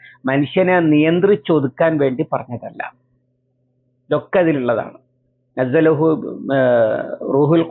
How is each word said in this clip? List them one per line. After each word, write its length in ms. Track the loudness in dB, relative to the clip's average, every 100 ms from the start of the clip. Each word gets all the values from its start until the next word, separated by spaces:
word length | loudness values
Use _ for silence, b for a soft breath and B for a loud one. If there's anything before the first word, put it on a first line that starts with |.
| B B -4
മനുഷ്യനെ 540 | -2 0 0 2 2
നിയന്ത്രിച്ചൊതുക്കാൻ 1160 | 4 4 4 2 2 0 2 0 0 -2 0 0
വേണ്ടി 280 | -2 -2 -4
പറഞ്ഞതല്ല. 480 | -6 -8 -14 -14 -14 -14 -16 _ _ _ _ _ _ _ _ _ _ -6
ഇതൊക്കെ 320 | -6 -2 0
അതിലുള്ളതാണ്. 580 | 0 0 -2 -2 -4 -12 _ _ _ _ _ -6
നസ്സലഹു, 460 | -2 2 2 2 0 0 -6 -10 -4 0
ഏ, 40 | 2 2 2 -2 -6 -10 -2
റൂഹുൽ 320 | 0 2 2 0